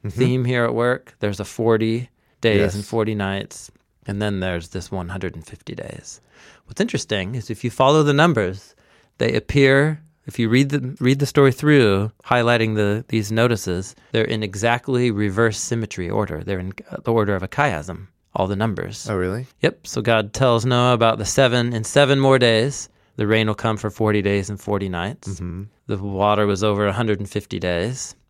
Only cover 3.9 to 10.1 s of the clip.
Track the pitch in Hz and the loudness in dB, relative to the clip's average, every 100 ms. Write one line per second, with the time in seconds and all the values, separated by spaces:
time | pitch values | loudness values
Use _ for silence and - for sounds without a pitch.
3.9 | _ - 101 104 98 92 87 82 92 - | _ -8 -4 -2 -2 -2 -4 -6 -12 -8
4.9 | 95 87 92 90 80 - - - - - | -8 -8 -8 -8 -10 -18 -18 -14 -12 -12
5.9 | - - - _ _ - - - - 233 | -14 -18 -20 _ _ -20 -20 -20 -6 -4
6.9 | 127 - 104 92 123 - 113 120 - 135 | -4 -4 -4 -4 -8 -8 -6 -6 2 4
7.9 | 156 147 143 170 113 92 98 - _ _ | 4 4 4 2 2 -2 -4 -16 _ _
8.9 | _ _ - 117 117 - 147 135 139 151 | _ _ -4 -2 -2 0 4 6 4 2
9.9 | 151 - | -2 -12